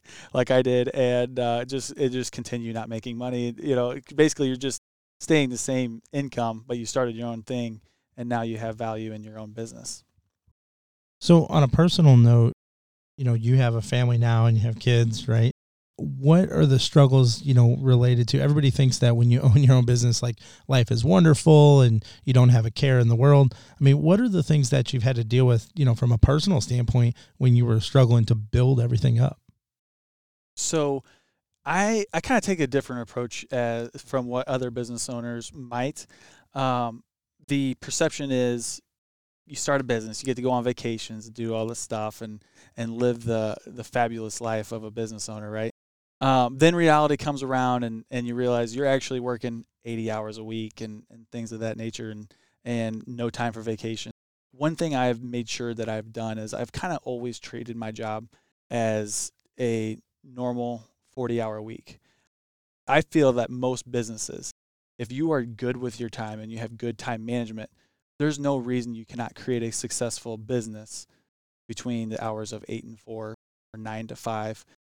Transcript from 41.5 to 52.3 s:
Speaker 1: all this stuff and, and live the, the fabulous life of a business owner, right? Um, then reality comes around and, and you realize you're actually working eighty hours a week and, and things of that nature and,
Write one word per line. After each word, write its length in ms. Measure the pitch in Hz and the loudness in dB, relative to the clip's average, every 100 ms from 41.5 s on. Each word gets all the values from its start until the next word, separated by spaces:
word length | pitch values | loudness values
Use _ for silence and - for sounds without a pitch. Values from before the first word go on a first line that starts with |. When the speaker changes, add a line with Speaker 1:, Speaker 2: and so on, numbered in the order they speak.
Speaker 1:
all 140 | 113 113 | -4 -6
this 100 | 117 | -8
stuff 440 | - 110 107 - | -8 -6 -8 -10
and, 200 | 113 104 _ _ _ - | -16 -16 _ _ _ -10
and 200 | 113 117 | -8 -2
live 260 | 123 117 | -2 0
the, 340 | 117 113 110 - - | -2 -2 -4 -6 -14
the 180 | 120 | -18
fabulous 560 | 107 123 117 117 110 - | -6 -4 -2 -4 -10 -8
life 320 | 117 110 104 | -6 -6 -6
of 100 | 113 | -10
a 80 | 107 | -10
business 380 | 113 110 110 - | -8 -8 -10 -12
owner, 200 | 107 107 | -12 -10
right? 220 | 107 113 - _ _ _ - | -6 -8 -8 _ _ _ -4
Um, 380 | 135 131 123 131 | 0 2 2 4
then 160 | 160 | 4
reality 420 | 175 165 151 151 143 | 4 4 4 2 0
comes 280 | 147 139 | -4 -8
around 400 | 135 131 127 123 | -4 -2 0 -2
and, 200 | 117 113 - | -4 -8 -10
and 160 | 127 120 | -8 -6
you 80 | |
realize 400 | 120 123 120 117 | -2 0 0 -2
you're 120 | 123 139 | -2 0
actually 340 | 135 - 127 | 0 -2 -6
working 440 | 123 120 123 117 - _ | -6 -6 -6 -10 -14 _
eighty 260 | 117 113 110 | -10 -6 -6
hours 280 | 107 107 110 | -6 -8 -12
a 60 | |
week 360 | 110 113 110 - | -10 -10 -10 -12
and, 240 | 110 107 - | -14 -16 -20
and 220 | 117 113 | -20 _
things 220 | 120 113 | -14 -12
of 80 | 113 | -8
that 160 | 113 110 | -8 -8
nature 340 | 113 - 110 | -10 -10 -12
and, 240 | 107 104 | -14 -18